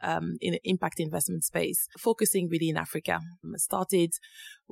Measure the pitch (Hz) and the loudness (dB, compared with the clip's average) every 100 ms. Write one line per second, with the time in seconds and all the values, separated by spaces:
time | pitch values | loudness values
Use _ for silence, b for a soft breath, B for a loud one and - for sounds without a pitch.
0 | - 165 165 170 - 170 - 185 170 - | 0 0 0 -2 -2 -2 2 2 2 -2
1 | 156 165 156 170 - 170 156 - - - | -2 0 0 0 -2 0 0 -2 -4 -2
2 | 233 226 202 196 175 165 165 156 160 160 | 0 2 2 2 2 2 2 0 -2 -4
3 | - 170 165 175 - - - 196 185 185 | -2 -2 -4 -14 -12 -6 -2 -2 2 2
4 | 170 - B B B B - | 2 0 B B B B -14